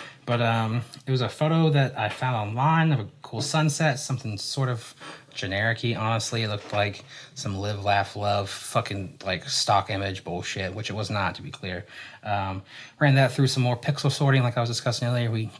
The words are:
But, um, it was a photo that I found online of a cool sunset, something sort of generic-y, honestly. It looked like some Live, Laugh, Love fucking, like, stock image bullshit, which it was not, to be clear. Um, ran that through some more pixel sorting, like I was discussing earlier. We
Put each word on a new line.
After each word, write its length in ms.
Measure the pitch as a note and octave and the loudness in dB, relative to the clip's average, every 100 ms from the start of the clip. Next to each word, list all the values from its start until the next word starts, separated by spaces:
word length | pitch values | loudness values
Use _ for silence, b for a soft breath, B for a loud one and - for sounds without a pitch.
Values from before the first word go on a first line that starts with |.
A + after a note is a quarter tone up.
| B B - | B B -2
But, 140 | A#2+ | 2
um, 420 | A#2 A2+ A2 A#2 - - - | 2 2 2 0 -4 -8 -2
it 40 | |
was 100 | C3 | 0
a 80 | A2+ | 0
photo 400 | - D3+ E3 D#3+ | 0 2 6 6
that 280 | C#3+ C3 - | 6 2 2
I 100 | G#2+ | -4
found 260 | - B2+ A#2+ | -2 -2 0
online 560 | G#2 A2+ C#3+ D#3+ D#3+ | -2 0 4 4 4
of 80 | C3 | 2
a 60 | G#2 - | 0 -12
cool 220 | - A2+ | -10 -6
sunset, 560 | - D#3+ D#3 C#3+ D#3 B2 | -2 2 2 2 2 0
something 400 | - C3+ A2 G2+ | -4 -6 -4 -6
sort 320 | - - B2+ | -6 -2 -2
of 240 | A#2 - - B B B | -2 -8 -16 B B B
generic-y, 600 | - F#2 G2 A2+ A2 A#2 | -8 -4 0 0 0 0
honestly. 480 | G#2+ A2 A2+ - A#2 | 0 0 0 0 -2
It 60 | A2 | -2
looked 240 | G#2 - | -4 -2
like 320 | G#2 G#2 G2 B B B | 0 0 -2 B B B
some 240 | - G#2+ F#2+ | -8 -6 -4
Live, 260 | G#2 G2+ | -4 -2
Laugh, 320 | G2 G2+ G2 G#2 | 2 2 2 -2
Love 320 | G2+ G2+ G2 | 0 0 -2
fucking, 720 | - - A#2+ G2+ G2 F#2 - F#2+ | -6 -4 -2 -2 -4 -8 -8 -4
like, 200 | F#2 - | -4 -2
stock 420 | - - G2+ F#2+ | -2 4 4 2
image 340 | G2 G2 F#2+ | -2 -2 -6
bullshit, 500 | - F2 F2+ G2 F#2+ | -6 -6 -4 -6 -6
which 140 | A2 G#2+ | -6 -6
it 60 | |
was 160 | G2+ G2+ | -4 -4
not, 240 | G#2 F#2 | -2 -2
to 80 | - | -4
be 80 | - | -10
clear. 340 | - F#2+ F2+ - B B B | -10 -8 -8 -10 B B B
Um, 400 | G#2+ G2+ G2 F#2+ B B B - | -4 -2 -2 -6 B B B 2
ran 180 | D3 C3+ | 4 6
that 160 | C3 | 4
through 160 | C3+ C3+ | 4 2
some 140 | C3+ | 4
more 140 | B2 A#2+ | 2 2
pixel 340 | - C#3+ C#3+ | 0 0 0
sorting, 320 | - C#3+ C3+ | 2 4 4
like 140 | B2 A#2+ | 4 2
I 40 | |
was 100 | A#2 | -2
discussing 360 | A2+ B2+ A#2 A#2+ | -2 -2 -2 0
earlier. 220 | B2 A#2 | 0 0
We 200 | A2 G#2+ - | -2 -4 -8